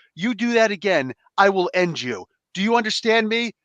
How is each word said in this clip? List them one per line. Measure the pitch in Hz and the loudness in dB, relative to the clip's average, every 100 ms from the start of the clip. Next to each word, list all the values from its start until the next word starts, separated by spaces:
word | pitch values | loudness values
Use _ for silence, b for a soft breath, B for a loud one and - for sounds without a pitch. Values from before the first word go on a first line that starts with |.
| b - | b -8
You | 208 | -6
do | 214 240 | -2 0
that | 233 226 | 2 2
again, | 202 202 170 131 117 _ - | 0 0 0 -2 -6 _ 2
I | 196 | 4
will | 196 175 | 4 0
end | 180 180 139 | 0 0 -2
you. | 123 107 90 _ _ | -6 -8 -10 _ _
Do | - | -4
you | 202 233 | 0 0
understand | 220 - 233 226 220 | 0 -2 0 0 2
me? | 226 233 - | -2 -4 -8